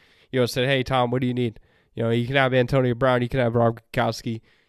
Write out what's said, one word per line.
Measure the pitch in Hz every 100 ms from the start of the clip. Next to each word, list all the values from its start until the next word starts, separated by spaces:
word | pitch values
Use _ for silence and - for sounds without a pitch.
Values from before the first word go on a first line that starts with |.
| _ _ _
you | 131
know, | 120
said, | 135 127
"Hey, | 135
Tom, | 123 131 123
what | 127
do | 127
you |
need? | 123 120 - _ _ _ -
You |
know, | 117
you | 117 120
can | 139
have | 131
Antonio | 127 123 139 127
Brown, | 117 131 123
you | 123
can | 135
have | 117 117
Rob | 117 113 _
Gronkowski, | - 117 113 123 110 - _